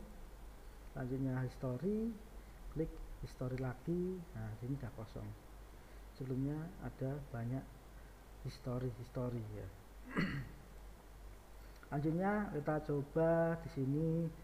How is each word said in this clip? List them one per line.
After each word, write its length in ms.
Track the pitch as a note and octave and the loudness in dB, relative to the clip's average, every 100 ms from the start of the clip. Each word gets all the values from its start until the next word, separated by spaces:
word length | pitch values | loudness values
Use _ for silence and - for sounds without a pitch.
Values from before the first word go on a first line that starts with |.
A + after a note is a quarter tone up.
| - - - - - - - - - | -4 -10 -10 -10 -10 -10 -12 -12 -6
selanjutnya 560 | C#3+ B2+ C3+ C3+ B2+ B2+ | -2 0 4 4 4 2
history, 640 | - C3 B2+ F3 G#3+ A3+ G#3+ - - - - - | 0 0 2 4 4 2 -2 -8 -12 -12 -10 -2
klik 160 | - D#3+ - - - | 0 0 -2 -8 -6
history 360 | B2 - B2+ B2+ | -6 -2 0 2
lagi. 560 | C3 A#2+ - F3 F3+ F#3 E3 | 0 0 0 2 2 0 -4
Nah, 160 | A2+ A2 A2 B2 | -4 -4 -2 0
ini 80 | |
sudah 180 | C#3 A#2 - | 0 -2 -4
kosong. 300 | G#2+ - G#2 G#2+ - - - - - - - - | -6 -4 -6 -8 -12 -12 -12 -14 -14 -12 -12 -6
Sebelumnya 400 | C3 B2+ C#3 D3+ E3 - | 0 2 2 2 -2 -4
ada 400 | A#2+ - C3 C#3+ C#3 | -6 -2 0 0 -2
banyak 320 | A#2 A#2 C3+ - - - - - - - - | -2 0 0 -2 -10 -14 -14 -14 -14 -14 -8
history-history 1040 | B2+ - C3 B2 B2+ A2+ A#2 C3 B2 A#2+ G#2+ | -8 -4 -2 0 0 -2 -4 0 0 0 -2
ya. 140 | G#2 F#2+ - - - - - | -4 -6 -8 -12 -12 0 2
<clears throat> 1700 | - C#3+ - - - - - - - - - - - - - - - | 2 2 -4 -8 -12 -12 -12 -12 -14 -14 -12 -12 -12 -12 -12 -14 -2
Selanjutnya 640 | C#3+ D3+ E3 F#3+ G#3 G#3 | 2 4 6 6 4 2
kita 260 | D3+ D3 D3+ D3+ | 0 2 2 4
coba 640 | D3 C#3 E3 E3 E3 E3 E3 | 2 4 6 8 8 8 4
di 80 | - | 0
sini, 380 | C#3 C3+ D3 D#3+ E3 E3 - | 2 4 6 6 6 2 -2